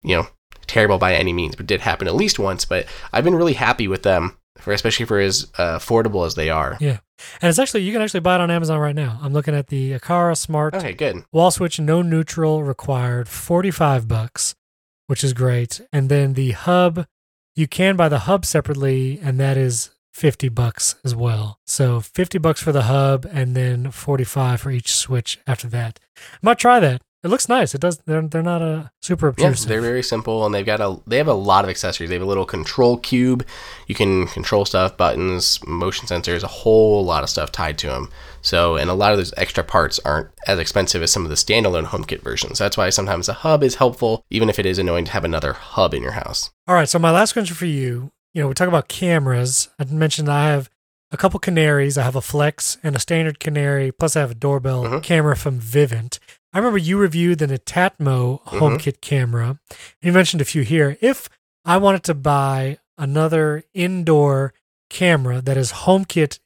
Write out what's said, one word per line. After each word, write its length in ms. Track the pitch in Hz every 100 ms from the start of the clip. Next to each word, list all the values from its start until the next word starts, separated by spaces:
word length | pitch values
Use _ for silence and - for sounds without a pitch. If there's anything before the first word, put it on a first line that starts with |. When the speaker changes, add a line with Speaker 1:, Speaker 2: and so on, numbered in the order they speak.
Speaker 1:
you 140 | 80 87
know, 100 | - - _ - -
terrible 320 | 117 107 95
by 160 | 92
any 180 | 87 92
means, 220 | 87 80
but 120 | - 101
did 140 | 95
happen 280 | 110 87 92
at 60 | 107
least 220 | 214 -
once. 260 | 98 92
But 220 | - 95 - - -
I've 120 | -
been 120 | 165 175
really 180 | 170
happy 320 | 127 120 123 104
with 140 | 95
them, 340 | 101 90 85 - _ -
for, 140 | -
especially 340 | 101 113 - 117
for 120 | 101
as, 260 | 98 92 - -
uh, 220 | 87 80
affordable 480 | - 117 113 101 85
as 80 |
they 160 | 78 80
are. 260 | 78 69 -
Speaker 2:
Yeah. 180 | 147 110 - _ - -
And 80 | 175
it's 100 | 170
actually, 240 | 262 220
you 100 | 190
can 100 | 226
actually 180 | 214 185
buy 140 | 175 180
it 40 |
on 100 | 175
Amazon 280 | 170 160 156
right 140 | 147
now. 240 | 147 139 113
I'm 100 | 143
looking 220 | 143 147
at 140 | 147 135
the 240 | 139 131 131
Aqara 380 | - 175 175 160
Smart 380 | - 151 151
Speaker 1:
Okay, 180 | 185 151
good. 320 | 92 147 92 -
Speaker 2:
Wall 180 | 156 175
switch, 300 | - 175 -
no 220 | 151 165
neutral 600 | 175 160 156 - 160 156
required, 680 | 143 127 - 131 123 120 117
forty-five 800 | - - 170 190 160 151 131 113
bucks, 480 | 113 113 - - - _ _ _ _ -
which 160 | 135
is 80 | 139
great. 480 | 120 127 123 120 - 240
And 160 | 147 135
then 260 | 143 139
the 180 | 131 131
hub, 540 | 104 - 180 180 170 165 _ _ _ _ -
you 100 | 151
can 280 | - 185 185
buy 120 | 165
the 120 | 143
hub 240 | 98 196 -
separately, 720 | 156 147 143 139 131 131 139
and 180 | 147 131
that 160 | 135 135
is 340 | 131 120 - _ _
fifty 340 | - 156 - 131
bucks 460 | 113 120 - - -
as 100 | 131 117
well. 420 | 120 110 107 104 -
So 320 | - 131 120
fifty 380 | - - 180 190
bucks 240 | 160 151
for 80 | -
the 120 | 143
hub, 440 | 117 135 139 135 127
and 240 | 143 127 127
then 340 | 127 123 131
forty-five 720 | - - 139 120 139 127 123
for 100 | 135
each 240 | 127 -
switch 460 | - - 127 - -
after 220 | - 127 123
that. 280 | 117 117 - _ -
I 40 | - -
might 160 | 208 233
try 180 | 240 247
that, 240 | 156 127 - _
it 40 | 170
looks 200 | 247 -
nice. 260 | 254 175
It 60 | 139
does. 180 | 175 165 -
They're, 160 | 156
they're 200 | 160 165
not, 200 | 170 170
uh, 220 | 165 156 156 _
super 240 | - 175 151 131
Speaker 1:
Yeah, 100 | -
Speaker 2:
obtrusive. 200 | 127 107
Speaker 1:
they're 120 | 110
very 220 | 117 123
simple, 420 | 123 113 110 110 104
and 80 |
they've 100 | 101
got 160 | 101 107
a, 200 | 101 90 -
they 100 | 120
have 80 | 156
a 60 |
lot 300 | 107 101 95
of 60 | 98
accessories. 400 | 90 95 87 85
They 40 | 90
have 60 |
a 40 | 95
little 180 | 98
control 520 | 92 98 78 - 120 120
cube. 480 | - 123 127 127 - - - - -
You 60 | 110
can 300 | 101 95 87
control 360 | - 92 104
stuff, 320 | 101 95 92 -
buttons, 640 | 87 60 92 90 82 - -
motion 400 | 85 90 - -
sensors, 360 | 87 85 85
a 20 | 98
whole 560 | - 113 110 110 104
lot 200 | 90 80
of 40 | 71
stuff 200 | - 78
tied 260 | - 80 76
to 120 | 73
'em. 160 | 65 - - - -
So, 360 | - 87 85 82
and 120 | 87
a 60 |
lot 160 | 92 101
of 60 | 104
those 160 | 87 -
extra 280 | 92 -
parts 340 | - - 73 -
aren't 240 | 69 76 - - -
as 120 | 95
expensive 420 | 80 101 92 90
as 80 | 82
some 140 | -
of 40 | 82
the 40 |
standalone 520 | 73 - 110 104 87 80
HomeKit 360 | 101 - -
versions. 360 | - - - -
That's 180 | 101 -
why 120 | 95
sometimes 380 | 101 95 95 90
a 40 |
hub 320 | 98 160 151
is 100 | 135 -
helpful, 480 | 131 120 120 113 -
even 180 | 110 110
if 100 | 104
it 60 | 92
is 120 | 92
annoying 280 | 90 85 82
to 40 |
have 120 | 107
another 300 | 85 80 76
hub 400 | 65 - - 90
in 80 | 71
your 100 | 60
house. 380 | - - - - _ -
Speaker 2:
All 60 | 180
right, 120 | 151
so 100 | 175
my 100 | 165
last 220 | 170 214
question 240 | 233 190 165
for 100 | 175
you, 460 | 143 131 120 135 - _
you 100 | 170
know, 60 | 143
we 60 |
talk 140 | 135 180
about 180 | 170 -
cameras. 800 | - 185 165 135 123 127 131 - -
I 40 |
mentioned 440 | 135 156 156 147 147
I 180 | 143 151
have 200 | 147 131 _ _ _ _
a 60 | -
couple 240 | 190 180
Canaries. 580 | - 170 151 143 139 139
I 40 |
have 100 | 123 131
a 40 |
Flex 560 | - 147 147 - - -
and 120 | 160
a 60 | 139
standard 400 | - 165 160 147
Canary, 500 | - 147 143 139 135
plus 240 | - 165
I 60 | 156
have 100 | 135
a 40 |
doorbell 500 | 117 143 139 127 127
Speaker 1:
Mm-hmm. 140 | 117 135
Speaker 2:
camera 340 | - 165 151 135
from 220 | 147 127
Vivint. 600 | 113 139 143 113 117 - _ - _
I 60 | 185
remember 200 | 240 208
you 180 | 160 196
reviewed 400 | 196 165 175 165
the 80 | 151
Netatmo 960 | 135 - 180 180 - 143 131 123 135
Speaker 1:
Mm-hmm. 140 | - -
Speaker 2:
HomeKit 420 | 156 127 - -
camera. 580 | - 139 123 117 117 139 - - - _
You 120 | 175
mentioned 280 | 180 180 170
a 40 | 139
few 160 | 160
here. 340 | 113 160 143 147
If 280 | 240 262 - _ _ _
I 120 | - 180
wanted 260 | 196 190
to 100 | -
buy 640 | 151 139 143 135 135 135 147 _ -
another 680 | 143 147 160 160 156 151 -
indoor 760 | 190 175 185 165 151 143 135 135 - _ _ -
camera 500 | - 180 156 127 127
that 140 | 127 135
is 160 | 123
HomeKit 640 | - - 190 190 170 151 -